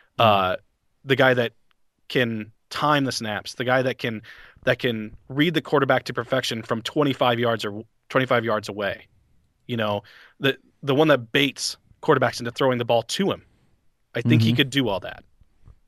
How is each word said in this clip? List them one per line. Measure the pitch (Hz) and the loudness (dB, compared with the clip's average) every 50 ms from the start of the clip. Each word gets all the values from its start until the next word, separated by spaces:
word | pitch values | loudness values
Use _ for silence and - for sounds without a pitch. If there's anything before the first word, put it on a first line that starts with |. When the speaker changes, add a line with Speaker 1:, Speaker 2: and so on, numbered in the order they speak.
| _ _ _ - | _ _ _ 2
Speaker 1:
uh, | 117 110 104 98 95 90 92 | 4 6 6 4 2 0 -2
Speaker 2:
Mm. | - - _ _ _ _ _ _ _ _ | -4 -8 _ _ _ _ _ _ _ _
Speaker 1:
the | 139 135 123 | -2 2 4
guy | 131 131 127 | 4 4 4
that | 123 117 117 - _ _ _ _ _ _ _ _ _ _ _ | 4 0 -2 -4 _ _ _ _ _ _ _ _ _ _ _
can | - 139 123 117 113 110 107 107 _ _ _ _ | -2 -2 -2 0 -2 -8 -10 -12 _ _ _ _
time | - - - 147 151 143 139 | -8 -2 0 2 2 2 0
the | 127 | -2
snaps, | 117 - 117 110 107 98 - - - | -4 -6 -6 -6 -6 -6 -6 -8 -10
the | - 123 | -6 -2
guy | 123 127 135 | 0 0 2
that | 127 131 117 - | 0 -2 -4 -4
can, | - 123 110 107 113 - - - - - _ _ - | -6 -6 -6 -8 -12 -16 -20 -20 -20 -20 _ _ 0
that | 127 131 - | 0 0 0
can | - 127 113 110 107 107 - - _ _ | 0 -4 -4 -4 -8 -12 -14 -20 _ _
read | 131 139 147 175 160 | -2 0 0 2 0
the | 156 | -2
quarterback | - - - 143 135 127 135 127 - | -4 0 0 0 2 2 2 0 0
to | - 131 | -4 -8
perfection | - 117 - 135 131 - - 123 113 | -8 -6 -2 -4 -4 -2 -4 -8 -8
from | 113 - 120 113 107 | -6 -6 -6 -6 -6
twenty-five | - - 156 147 143 131 - 139 123 120 117 | -4 -2 0 0 0 2 2 2 2 2 2
yards | 120 117 117 110 - | 0 -2 -2 -2 -4
or | 107 101 107 110 - _ _ _ _ | -8 -8 -10 -14 -16 _ _ _ _
twenty-five | - 135 131 123 131 120 113 | -2 -2 0 2 0 0 2
yards | 117 107 107 104 - | 0 -2 -2 -4 -6
away. | 98 104 101 98 - - - _ _ _ _ _ _ _ _ _ _ _ _ - | -8 -4 -4 -4 -4 -6 -12 _ _ _ _ _ _ _ _ _ _ _ _ -8
You | 123 113 | -4 -2
know, | 110 107 104 101 - - - - - - _ _ | -2 -2 -2 -4 -6 -10 -20 -20 -20 -20 _ _
the, | 135 135 135 - _ _ _ _ - | -2 -2 -2 -2 _ _ _ _ -4
the | 139 139 | -2 2
one | 135 156 156 | 2 4 4
that | 143 127 117 - | 4 2 2 -2
baits | - 139 143 139 - - - - - - _ _ _ _ | 0 0 0 0 -2 -6 -8 -8 -8 -10 _ _ _ _
quarterbacks | - - 151 135 127 117 - - | 0 2 2 4 2 0 -2 -4
into | 120 120 | -10 -10
throwing | 117 - 143 131 127 120 | -4 -2 0 0 0 0
the | 123 | 0
ball | 117 120 117 113 | 0 0 0 0
to | - - - 196 185 | -2 -4 -2 -2 -2
him. | 110 - - _ _ _ _ _ _ _ _ _ _ _ _ _ _ | -2 -4 -8 _ _ _ _ _ _ _ _ _ _ _ _ _ _
I | 120 | -4
think | 117 117 120 117 | 2 4 4 4
he | 110 113 | 4 4
Speaker 2:
Mm-hmm. | 117 127 | 2 2
Speaker 1:
could | 139 131 | 0 0
do | 120 139 131 110 | 0 -2 0 0
all | 98 90 | -2 -4
that. | - - - - - _ _ _ _ _ _ _ - - - _ _ | -6 -10 -14 -16 -20 _ _ _ _ _ _ _ -20 -20 -20 _ _